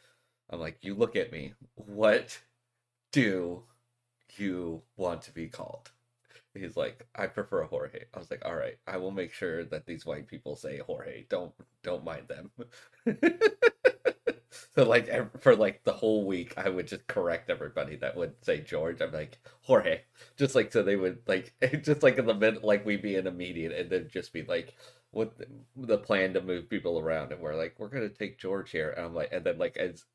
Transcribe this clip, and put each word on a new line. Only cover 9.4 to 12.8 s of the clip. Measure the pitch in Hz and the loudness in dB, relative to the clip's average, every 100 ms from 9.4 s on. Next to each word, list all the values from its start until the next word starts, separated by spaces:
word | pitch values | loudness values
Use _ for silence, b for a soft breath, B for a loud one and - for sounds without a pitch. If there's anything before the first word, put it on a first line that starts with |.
| 90 80 82 | -6 -6 -6
that | 80 - | -8 -8
these | 80 82 | -10 -8
white | 73 - | -8 -10
people | 76 71 73 | -12 -10 -10
say | 71 69 | -10 -10
Jorge. | - 76 - 60 - | -8 -8 -10 -14 -4
Don't, | 90 87 - - _ | -4 -4 -14 -20 _
don't | 90 87 80 | -6 -6 -6
mind | 76 - | -12 -12
them." | - - - - B | -14 -14 -18 -20 B